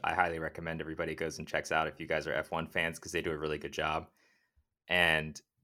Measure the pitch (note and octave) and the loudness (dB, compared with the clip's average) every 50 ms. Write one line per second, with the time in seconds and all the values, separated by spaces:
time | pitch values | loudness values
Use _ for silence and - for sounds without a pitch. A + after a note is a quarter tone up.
0 | - - E2 F2+ F2+ F2 E2 E2 D#2+ D#2 - - E2 E2 E2 D#2+ D#2 D#2 D#2+ D#2+ | -2 0 4 4 4 4 2 -2 -4 -6 -6 -6 -6 -4 -4 -4 -4 -6 -4 -2
1 | E2+ D#2+ D#2+ D#2+ E2 D#2+ D2+ - D#2+ - - D#2 D2+ - E2 D#2+ D#2+ D#2 - - | -2 -2 -2 -2 -2 -4 -2 -4 -6 -2 -2 -2 0 2 2 2 2 2 -2 -6
2 | E2 C#2+ E2 D#2 D2 D#2 D2 C#2 D#2 - - E2 E2 D#2+ - F2 E2 E2 E2 - | -4 0 0 0 0 0 0 -2 -2 -2 -2 -2 -2 -2 0 0 0 0 -2 -4
3 | - - - E2 D#2 E2+ D#2 D2+ D#2 D#2 D2+ D2+ D2+ D2 - - D#2 D#2 D#2 E2 | -8 -4 -2 -2 0 0 -2 -2 -2 -2 -2 -2 -4 -6 -4 -2 0 0 0 -2
4 | E2 - _ _ _ _ _ _ _ _ _ _ _ _ _ _ _ - E2+ F2+ | -4 -6 _ _ _ _ _ _ _ _ _ _ _ _ _ _ _ 0 4 6
5 | F2 E2+ D#2+ D#2 D#2 D#2 D2 - - _ _ _ | 6 6 6 4 2 -2 -8 -12 -16 _ _ _